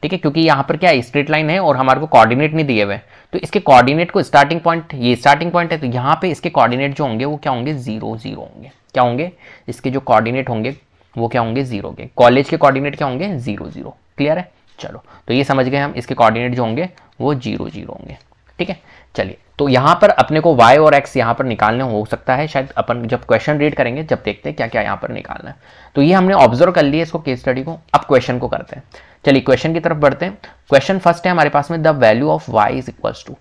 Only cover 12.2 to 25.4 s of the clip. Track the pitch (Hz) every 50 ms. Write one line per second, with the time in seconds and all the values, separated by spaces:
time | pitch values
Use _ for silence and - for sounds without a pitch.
12.2 | 127 120 120 131 139 - - 160 151 143 135 135 139 143 139 - 156 139 127 127
13.2 | 175 208 196 135 120 127 104 98 78 76 - - 67 - - _ _ _ _ -
14.2 | 139 143 156 175 180 - _ _ _ _ _ _ - - - - _ _ - -
15.2 | _ - 113 127 135 - 143 135 131 127 127 143 139 143 - 127 120 - 135 123
16.2 | 120 110 110 113 120 123 123 123 123 113 110 131 170 180 - _ _ _ _ _
17.2 | 120 127 147 131 - 110 104 101 104 113 - 104 87 - - - - - - -
18.2 | _ _ _ _ _ _ _ _ 175 180 185 - _ _ - - _ _ _ -
19.2 | 101 95 - - _ _ _ - 143 143 127 127 131 147 175 - - 202 - -
20.2 | 131 - 151 156 156 175 156 123 117 - 147 147 156 151 147 143 139 - - 135
21.2 | 117 113 120 127 135 131 113 101 113 107 113 123 131 131 110 104 107 110 - 113
22.2 | - - 131 131 151 156 - 143 131 139 - - 117 - 120 120 117 113 123 123
23.2 | - - 120 113 - - 151 147 143 151 147 - 135 117 120 139 160 156 135 113
24.2 | - 107 101 - _ 147 151 - 123 117 - 120 104 104 98 95 - - 117 -
25.2 | - - - -